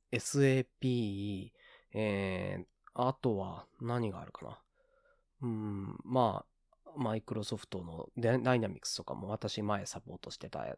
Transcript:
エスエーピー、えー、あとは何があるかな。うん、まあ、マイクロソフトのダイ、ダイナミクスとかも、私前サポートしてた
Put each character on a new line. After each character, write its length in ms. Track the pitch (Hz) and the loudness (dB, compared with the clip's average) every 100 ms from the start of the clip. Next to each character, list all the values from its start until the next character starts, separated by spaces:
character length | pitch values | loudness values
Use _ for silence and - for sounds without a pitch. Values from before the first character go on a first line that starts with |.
| _ | _
エ 80 | 117 | -2
ス 260 | - 143 | 2 6
エ 160 | 139 131 | 6 6
ー 40 | 127 _ | 2 _
ピ 720 | 131 123 107 98 101 98 95 | 2 4 2 0 -2 -4 -6
ー、 60 | - - - _ | -14 -20 -20 _
え 680 | 104 107 98 95 92 95 95 | -2 2 2 0 0 -2 -4
ー、 40 | 90 _ - | -8 _ -8
あ 200 | - 123 | 0 0
と 220 | 131 131 104 | 2 2 2
は 300 | 95 85 - - | -2 -8 -12 -6
何 300 | 120 120 113 | -2 0 0
が 100 | 90 | -2
あ 40 | |
る 80 | - | -10
か 120 | - | -12
な。 180 | - - _ _ _ _ _ _ _ _ | -12 -14 _ _ _ _ _ _ _ _
う 40 | 127 | -4
ん、 520 | 110 107 101 98 - | -2 -2 -4 -6 -8
ま 400 | - 127 117 98 - _ _ _ - | 0 4 4 2 -6 _ _ _ -12
あ、 40 | 147 | -4
マ 200 | 120 110 | -2 -2
イ 60 | |
ク 120 | - | -2
ロ 100 | 113 | -4
ソ 120 | 104 107 | -2 -6
フ 120 | - | -6
ト 140 | 95 | -8
の 260 | 85 82 - - | -8 -8 -8 0
ダ 160 | 117 | 4
イ、 80 | 123 | 4
ダ 120 | 120 127 | 4 4
イ 40 | |
ナ 80 | 107 | 2
ミ 120 | 85 | -2
ク 80 | - | -6
ス 60 | |
と 100 | - | -6
か 100 | - | -6
も、 140 | - 95 | -6 -4
私 340 | 107 107 - | -4 -4 -2
前 240 | 104 101 98 | 0 -2 -4
サ 140 | 98 | -10
ポ 140 | - | -12
ー 40 | - | -12
ト 120 | - | -12
し 80 | - | -12
て 100 | - | -10
た 260 | - - | -6 -6